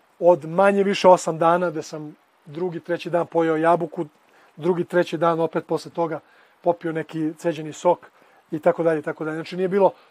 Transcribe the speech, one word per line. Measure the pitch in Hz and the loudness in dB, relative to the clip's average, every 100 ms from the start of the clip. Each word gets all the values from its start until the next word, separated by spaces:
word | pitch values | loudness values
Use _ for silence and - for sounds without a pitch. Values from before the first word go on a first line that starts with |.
| - _ | -14 _
od | 175 170 | 4 4
manje | 160 170 196 202 | 2 2 4 4
više | 196 190 185 | 0 4 6
osam | 175 180 160 | 6 4 0
dana, | 165 175 175 | 2 2 0
gde | 156 | -6
sam | - 156 151 - _ _ - | -10 -12 -14 -18 _ _ -18
drugi, | 147 180 165 | -8 -8 -8
treći | - 165 175 | -6 -6 -2
dan | 170 160 | -4 -2
pojeo | 165 160 156 | 0 0 2
jabuku, | 165 170 170 - 156 _ _ _ _ - | 2 2 0 -8 -10 _ _ _ _ -6
drugi, | 160 175 | -2 -2
treći | 170 175 170 160 | 0 0 0 0
dan | 170 165 | 0 0
opet | 165 175 - | -2 -4 -4
posle | 160 147 | -6 -6
toga | 175 165 151 - _ _ _ | -6 -4 -6 -12 _ _ _
popio | 175 170 165 | -4 -2 -4
neki | 160 151 160 156 165 | -6 -6 -6 -6 -4
ceđeni | 170 151 156 | -6 -4 -10
sok | - 180 165 - _ _ _ _ | -2 0 0 -4 _ _ _ _
i | 160 | -2
tako | 175 170 | 0 0
dalje, | 165 156 | 0 0
i | |
tako | 160 151 | -4 -8
dalje. | 156 | -8
Znači, | 156 160 180 | -8 -8 -6
nije | 185 | -2
bilo | 196 185 - _ | 2 2 0 _